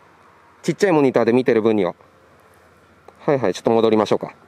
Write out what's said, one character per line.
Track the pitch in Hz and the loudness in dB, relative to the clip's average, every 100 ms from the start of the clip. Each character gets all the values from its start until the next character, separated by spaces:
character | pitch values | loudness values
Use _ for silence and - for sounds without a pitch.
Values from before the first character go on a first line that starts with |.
| _ _ _ _ _ _ | _ _ _ _ _ _
ち | - | -8
っ | |
ち | 151 202 | -4 0
ゃ | |
い | |
モ | 160 | 2
ニ | 135 | 2
タ | 135 | 0
ー | 117 | 0
で | |
見 | 120 | 0
て | 131 | 0
る | 113 | 0
分 | 107 107 | 0 0
に | |
は。 | 87 - _ _ _ _ _ _ _ _ _ _ - - | -2 -6 _ _ _ _ _ _ _ _ _ _ -20 -10
は | - | -4
い | 143 | -2
は | 110 | -2
い、 | |
ち | 90 | -4
ょ | |
っ | |
と | - | 0
戻 | 113 110 | 2 2
り | 110 | 2
ま | 104 | 0
し | |
ょ | 113 | -2
う | |
か。 | - | -6
は | - | -16